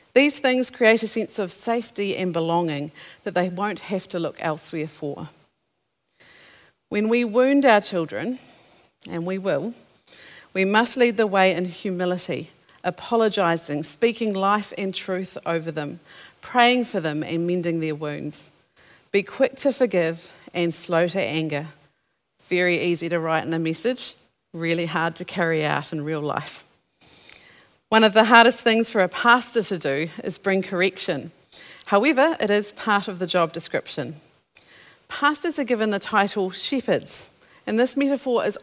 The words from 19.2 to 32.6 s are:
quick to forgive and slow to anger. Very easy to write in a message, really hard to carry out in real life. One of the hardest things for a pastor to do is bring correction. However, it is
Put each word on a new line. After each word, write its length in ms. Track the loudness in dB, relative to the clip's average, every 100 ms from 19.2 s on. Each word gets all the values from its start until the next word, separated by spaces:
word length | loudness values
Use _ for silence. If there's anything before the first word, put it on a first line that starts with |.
quick 320 | -2 0 0 2
to 140 | -2
forgive 640 | 0 0 2 0 -4 -14 -20 -10
and 200 | -2 -2
slow 340 | -2 -2 0 2
to 140 | 0
anger. 460 | -2 -2 -2 -4 -8 -16 _ _ _ _ _ _ -4
Very 320 | 0 2 2
easy 260 | 0 -2 -2
to 120 | -2
write 260 | 0 -2 0
in 60 |
a 60 | -2
message, 560 | -2 -2 -2 -4 -8 -16 _ _ _
really 320 | -6 -2 -2 -2
hard 300 | -2 -2 -4
to 100 | -10
carry 400 | -2 0 0 0
out 280 | -2 -4
in 100 | -8
real 180 | -6 -4
life. 440 | -4 -6 -8 -16 _ _ _ _ _ -20 -20 -20 -20 -20 _ _ 2
One 160 | 6
of 100 | 6
the 120 | 6 8
hardest 360 | 8 8 6
things 280 | 2 2 2
for 120 | 2
a 80 | 0
pastor 540 | 2 4 4 2 -4
to 140 | -4 -4
do 320 | -2 -2 -4 -6
is 140 | -10 -6
bring 240 | -2 0
correction. 680 | -2 -2 -2 -2 -6 -6 -6 _ _ -20 -20 -18 0
However, 500 | 2 4 4 4 2
it 100 | 0
is 220 | 0